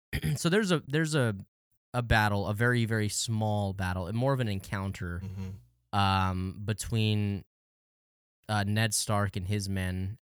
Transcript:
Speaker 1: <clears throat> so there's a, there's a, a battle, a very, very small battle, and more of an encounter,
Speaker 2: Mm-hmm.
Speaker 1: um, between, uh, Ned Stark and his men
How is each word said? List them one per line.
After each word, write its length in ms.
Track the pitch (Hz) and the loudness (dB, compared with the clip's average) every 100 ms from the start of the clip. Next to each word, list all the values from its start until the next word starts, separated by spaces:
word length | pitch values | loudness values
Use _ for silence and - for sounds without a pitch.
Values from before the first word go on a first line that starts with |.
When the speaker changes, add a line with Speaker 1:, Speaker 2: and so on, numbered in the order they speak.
| _ | _
Speaker 1:
<clears throat> 220 | - 156 147 | -4 -2 0
so 120 | 170 | 2
there's 220 | 196 202 | 2 4
a, 120 | 160 - | 0 0
there's 280 | 147 156 151 | 0 2 2
a, 180 | 117 98 - _ _ _ _ | 2 0 -8 _ _ _ _
a 100 | 123 | -4
battle, 440 | 117 113 107 101 92 | 2 4 4 2 0
a 80 | |
very, 300 | 104 120 120 | 2 2 2
very 240 | 110 113 104 | 2 0 0
small 640 | - - 110 107 104 98 | -2 -2 0 0 0 -2
battle, 340 | 95 92 90 87 | -2 -2 -2 -2
and 100 | 113 | 0
more 160 | 131 | 0
of 80 | 135 | 0
an 80 | 113 | 0
encounter, 720 | 98 - 101 95 92 90 87 | -4 -4 -6 -4 -6 -6 -6
Speaker 2:
Mm-hmm. 760 | 95 95 95 98 - _ _ 101 | -8 -8 -10 -12 -18 _ _ 2
Speaker 1:
um, 600 | 98 95 92 92 95 92 | 4 4 2 0 -4 -4
between, 800 | 104 104 - 113 107 104 101 98 - _ _ _ _ _ _ _ _ _ - | -6 -6 -2 0 2 2 0 -2 -8 _ _ _ _ _ _ _ _ _ -2
uh, 140 | 104 | 0
Ned 280 | 101 107 110 | 2 2 2
Stark 420 | - - 104 101 101 | 0 0 0 0 -2
and 100 | 90 | -2
his 200 | 104 98 | -2 -2
men 480 | 98 92 92 95 110 | -2 -2 -2 -4 -6